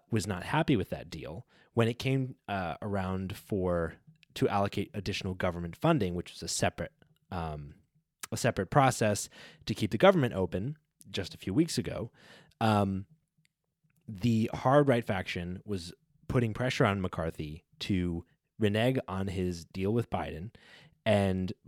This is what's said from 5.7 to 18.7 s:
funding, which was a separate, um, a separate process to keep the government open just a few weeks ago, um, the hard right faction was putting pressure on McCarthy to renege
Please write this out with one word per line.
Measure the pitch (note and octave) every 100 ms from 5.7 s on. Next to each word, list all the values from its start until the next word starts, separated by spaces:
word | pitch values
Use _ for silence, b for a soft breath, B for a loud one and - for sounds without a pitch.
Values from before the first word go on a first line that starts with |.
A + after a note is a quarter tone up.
| E2
funding, | D#3 D#3+ F#2+ F2
which | -
was | -
a | E2+
separate, | - - - - _ _ _ _
um, | F#2 D#2+ D#2 C#2+ - _ _ _ _ -
a | A2
separate | A#2+ - B2
process | D3 C3+ - A2 G2+ - B B B -
to |
keep | A2+ G#2
the | A2
government | F3+ F#3 B2+
open | F#2+ F2+ F2+ A2+ D#3 _ _ -
just | G2 F2+
a | -
few | -
weeks | G2 E3+ -
ago, | F2 - A2 b b b b _
um, | A2 G#2+ G2 F#2+ G2 _ _ _ _ _ _ _ _ _ -
the | G#2 A#2+ A2 A2
hard | - B2+ C#3+ C#3+
right | A#2 -
faction | G2 F2+ F#2 F2 F#2 -
was | G2 E2+ - _ _ _
putting | C3 A#2
pressure | G#2 B2 - A#2
on | G2
McCarthy | F2+ - E2 - D#2 D#2 _ _
to | - G2 F2 E2+ - _ _ _
renege | G#2+